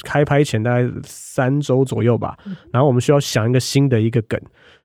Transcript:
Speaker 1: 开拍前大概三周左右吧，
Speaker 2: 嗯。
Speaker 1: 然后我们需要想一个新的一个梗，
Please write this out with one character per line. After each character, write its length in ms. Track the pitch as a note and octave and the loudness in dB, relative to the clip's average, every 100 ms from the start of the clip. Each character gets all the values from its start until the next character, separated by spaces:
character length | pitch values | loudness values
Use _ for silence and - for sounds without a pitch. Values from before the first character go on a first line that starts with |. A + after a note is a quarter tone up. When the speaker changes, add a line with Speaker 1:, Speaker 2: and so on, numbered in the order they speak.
Speaker 1:
开 200 | - C#3+ | -4 0
拍 180 | D3 C#3+ | 2 2
前 220 | D3 A2 | 2 0
大 100 | A2+ | 0
概 160 | B2 B2 - | 0 0 -4
三 560 | - - - - B2+ C#3+ | -12 -16 -10 -4 0 0
周 240 | C#3 C3 | 0 0
左 180 | C3 A#2 | 0 0
右 160 | A#2 A2 | 0 0
吧， 200 | G#2 - G3+ | -2 -10 -14
Speaker 2:
嗯。 100 | F#3 - | -14 -4
Speaker 1:
然 100 | A#2+ | 0
后 60 | D3 | 2
我 40 | |
们 100 | B2 | 2
需 100 | C3+ | 4
要 80 | C#3+ | 2
想 280 | - A#2 A2+ | 2 -2 0
一 40 | |
个 60 | B2+ | 0
新 300 | - C#3 C#3 | 0 0 2
的 100 | A#2 | 2
一 100 | A2+ | 2
个 100 | A#2 | 0
梗， 160 | G#2+ - - _ _ _ | -2 -6 -10 _ _ _